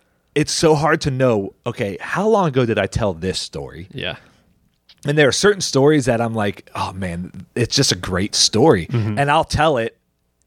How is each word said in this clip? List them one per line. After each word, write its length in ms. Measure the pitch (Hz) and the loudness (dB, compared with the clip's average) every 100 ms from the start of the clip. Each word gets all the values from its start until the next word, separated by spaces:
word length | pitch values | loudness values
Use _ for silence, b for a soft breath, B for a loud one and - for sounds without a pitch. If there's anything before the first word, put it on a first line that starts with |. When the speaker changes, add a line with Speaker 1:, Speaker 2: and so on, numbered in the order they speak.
| _ _ _ 147 | _ _ _ -4
Speaker 1:
it's 160 | 147 | -2
so 240 | - 160 147 | 2 2 4
hard 260 | 156 160 | 2 0
to 100 | 147 | -2
know, 420 | 131 131 107 95 - 123 | 0 2 0 -2 -8 -10
okay, 320 | 113 104 92 | -6 -6 -8
how 280 | - 165 214 | -6 -2 2
long 200 | 214 170 | 2 2
ago 180 | 131 117 | 2 2
did 120 | 104 | 0
I 80 | 95 | 0
tell 260 | - 107 | 0 -2
this 260 | 82 92 87 | -2 -4 -6
story? 480 | - 78 67 71 98 | -8 -10 -12 -14 -16
Speaker 2:
Yeah. 260 | - 87 73 b b b _ _ _ _ _ 139 | -10 -10 -10 b b b _ _ _ _ _ 0
Speaker 1:
And 120 | 151 | 4
there 100 | 135 | 4
are 40 | |
certain 280 | - 202 196 | 4 2 2
stories 440 | - 135 143 156 127 | 0 2 4 4 2
that 140 | 113 | 0
I'm 140 | 117 | -2
like, 360 | 113 104 - - - | -2 -4 -4 -10 -8
"Oh 160 | 98 | -8
man, 520 | 95 90 85 90 - - - | -6 -8 -8 -10 -14 -10 -4
it's 200 | 113 - | -2 0
just 160 | - | 0
a 40 | 95 | -2
great 400 | 90 90 101 - | -4 -4 -2 0
story." 520 | - 107 156 101 78 | 0 4 4 4 2
Speaker 2:
Mm-hmm. 320 | 120 104 104 | -2 -2 -2
Speaker 1:
And 100 | 143 | 0
I'll 120 | 156 | 0
tell 340 | - 147 156 127 | 0 0 2 0
it, 200 | 113 - _ _ _ _ | -4 -8 _ _ _ _